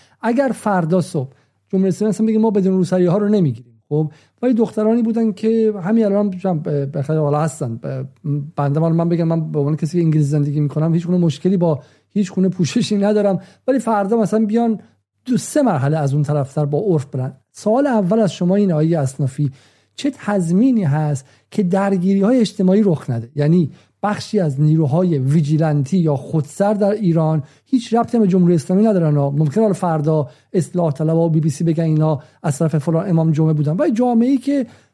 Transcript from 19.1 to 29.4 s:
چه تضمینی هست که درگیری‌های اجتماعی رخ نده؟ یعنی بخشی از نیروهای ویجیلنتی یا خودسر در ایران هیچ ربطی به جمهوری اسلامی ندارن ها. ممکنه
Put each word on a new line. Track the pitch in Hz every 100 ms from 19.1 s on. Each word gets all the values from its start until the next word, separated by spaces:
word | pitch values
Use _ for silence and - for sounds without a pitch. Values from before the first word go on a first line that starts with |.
| - 135 - 143 - _ _ _ -
چه | 285 277
تضمینی | - 208 165 180 269 233
هست | 160 151 151 143 - _ _
که | -
درگیری‌های | 180 190 196 190 185 196 196 262
اجتماعی | 202 - 185 202 202
رخ | 147 -
نده؟ | 117 117 151
یعنی | 147 175 139 - _ _
بخشی | 202 208 - 208
از | 160 135
نیروهای | 151 156 147 156 185 147
ویجیلنتی | 131 165 143 156 160 147 135 190
یا | 160 135
خودسر | - 160 131 - 202
در | 208 202
ایران | 214 190 165 156 156 - _ _
هیچ | 254 -
ربطی | 226 233 233
به | 202
جمهوری | 185 175 175
اسلامی | - 185
ندارن | 220 190 160 147
ها. | 143
ممکنه | 143